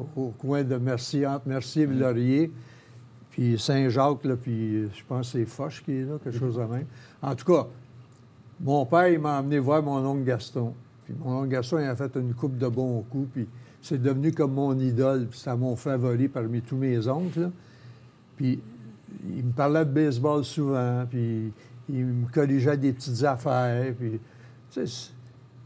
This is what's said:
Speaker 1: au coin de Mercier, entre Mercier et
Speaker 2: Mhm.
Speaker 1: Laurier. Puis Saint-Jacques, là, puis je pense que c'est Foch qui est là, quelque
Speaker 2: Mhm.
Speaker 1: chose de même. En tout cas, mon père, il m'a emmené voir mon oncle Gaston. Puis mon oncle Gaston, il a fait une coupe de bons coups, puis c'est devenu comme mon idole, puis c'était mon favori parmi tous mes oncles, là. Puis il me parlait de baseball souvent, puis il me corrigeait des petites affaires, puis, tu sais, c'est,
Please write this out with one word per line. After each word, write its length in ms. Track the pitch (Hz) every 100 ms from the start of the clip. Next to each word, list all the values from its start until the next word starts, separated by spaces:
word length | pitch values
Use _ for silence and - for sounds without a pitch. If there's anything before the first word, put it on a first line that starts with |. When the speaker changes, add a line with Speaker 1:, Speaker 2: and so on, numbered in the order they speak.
| 151 135
Speaker 1:
au 120 | 127
coin 340 | 107 127 143
de 140 | 131 127
Mercier, 500 | 127 120 - 147 139
entre 220 | 139 139
Mercier 340 | 131 123 156
et 40 | 143
Speaker 2:
Mhm. 120 | 131
Speaker 1:
Laurier. 520 | 131 120 123 139 165 - - - - - - - -
Puis 300 | - 120 113
Saint-Jacques, 640 | - 139 131 123 139 139
là, 140 | 139 123
puis 420 | 123 113 110 107
je 200 | 104 - -
pense 280 | 127 120
que 60 | 127
c'est 60 | 113
Foch 380 | - 147 -
qui 80 | - 131
est 60 |
là, 100 | 131 151
quelque 120 | 131 120
Speaker 2:
Mhm. 40 |
Speaker 1:
chose 160 | 127 117
de 60 |
même. 240 | 113 123 156 - - -
En 140 | 139 131
tout 80 |
cas, 240 | 180 160 - - - - - - - - - -
mon 260 | 135 143 120
père, 220 | 170 180
il 100 | 165
m'a 200 | 151 143
emmené 200 | 139 147
voir 240 | 131 151
mon 140 | 147 135 135
oncle 180 | 139
Gaston. 500 | 127 120 - 131 117 - - - -
Puis 80 | 120
mon 160 | 127 131
oncle 80 | 135
Gaston, 300 | 131 120 165
il 60 | 139
a 100 | 117
fait 160 | 135 135
une 180 | 127
coupe 240 | 120 147 127
de 100 | 127
bons 340 | 123 127 117 -
coups, 160 | 139 135
puis 140 | 135 117 - - -
c'est 200 | - 139
devenu 300 | 135 135 156
comme 220 | 160 143
mon 240 | 135 139 131
idole, 480 | 131 117 131 131 117
puis 100 | -
c'était 160 | 135 120
mon 200 | 127 117
favori 520 | 143 131 127 117 139
parmi 340 | 127 113 120
tous 140 | 117 131
mes 320 | 135 120 113
oncles, 340 | 147 180 156
là. 100 | 180 180 - - - - - - - -
Puis 240 | 131 123 - - - - - - -
il 140 | 180 123
me 60 |
parlait 340 | 123 143 156 156
de 60 |
baseball 520 | 147 151 120 147 147
souvent, 640 | 131 165 139 135 123 123 123
puis 420 | 123 117 113 110 - - - -
il 160 | 131 127
me 220 | 123 120
corrigeait 500 | 151 143 139 131 143
des 160 | 135
petites 300 | 127 139 117
affaires, 680 | 143 127 147 127 123 120 131 123
puis, 220 | 117 110 - - - - -
tu 100 | 262
sais, 60 | 240
c'est, 240 | - - - - - - -